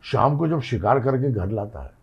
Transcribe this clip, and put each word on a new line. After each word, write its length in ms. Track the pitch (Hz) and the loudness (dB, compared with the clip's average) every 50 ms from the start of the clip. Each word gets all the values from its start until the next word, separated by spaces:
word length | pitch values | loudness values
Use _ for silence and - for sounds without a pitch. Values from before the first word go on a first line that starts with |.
शाम 360 | - - 131 107 107 139 147 147 | -6 -2 0 2 2 2 2 2
को 100 | 165 156 | 0 0
जब 120 | 165 147 | 0 -2
शिकार 400 | 123 - 120 107 - 107 127 135 | -2 -2 -4 0 2 2 2 4
करके 320 | 117 135 131 127 135 139 | 2 2 0 2 0 0
घर 140 | 117 101 90 | 0 -2 -2
लाता 360 | 98 110 104 101 104 - 71 | -2 -4 -4 -6 -8 -10 -14
है 100 | 65 - - _ | -16 -16 -18 _